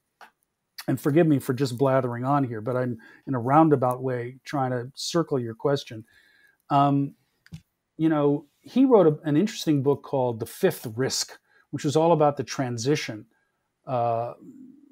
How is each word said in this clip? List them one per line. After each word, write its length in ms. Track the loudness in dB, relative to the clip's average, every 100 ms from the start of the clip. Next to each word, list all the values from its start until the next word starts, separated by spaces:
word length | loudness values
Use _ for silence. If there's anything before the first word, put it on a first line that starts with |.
| _ _ -20 _ _ _ _ -10 -6
And 120 | -2
forgive 280 | 2 4 4
me 100 | 2
for 160 | 0
just 240 | -2 -2 0
blathering 480 | 0 2 0 -4 -2
on 180 | 0
here, 160 | -2 -6
but 160 | -4 -4
I'm 220 | -4 -6 -14 -16 -8
in 80 | -4
a 40 |
roundabout 600 | 2 4 6 4 2 -2
way 380 | -4 -6 -8 -14
trying 280 | -8 -4 -2
to 200 | -4 -8 -12
circle 440 | -4 -2 -2 -2
your 140 | -4
question. 520 | -4 -2 -2 -4 -16 -16 _ _ _ _ _ -2
Um, 420 | 2 4 2 -2 -8 _ _ _ -20 _ _ _ -2
you 120 | 0
know, 360 | 2 2 0 -4 _
he 240 | -4 2 6
wrote 200 | 8 6
a, 220 | 2 0
an 100 | 0
interesting 460 | 0 -2 -2 0
book 180 | 0 -2
called 380 | -2 -2 -2 -4
The 80 | -10
Fifth 400 | -2 -2 -2 -8 -6
Risk, 420 | -4 -4 -8 -12 _ _ _
which 140 | -6
was 120 | 0 2
all 180 | 4
about 220 | 4 2 0
the 80 |
transition, 840 | -6 -6 -6 -4 -2 -2 -4 -12 -16 _ _ _ _ _ -6
uh, 480 | -4 -2 -2 -6 -12 -20 -20 -20 -20 _